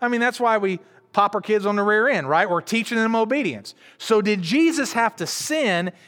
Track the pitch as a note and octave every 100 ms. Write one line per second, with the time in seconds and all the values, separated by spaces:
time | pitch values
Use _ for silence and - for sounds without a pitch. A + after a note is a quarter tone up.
0 | A#3+ A#3+ B3 A#3+ A#3+ A3 G3 F3+ - _
1 | _ - G3+ G#3 F#3 G#3+ G3 G#3 G3+ G#3+
2 | B3 G#3+ C3+ D#3 G3 E3+ - A3+ A3 A3+
3 | A3 A3+ A3 C#4 G#3+ A2 - - - -
4 | - G#3+ G#3 G#3 E3 C4+ E4 D#4+ C4 -
5 | A3+ - E3+ - - D#4 B3+ E3+ F3+ -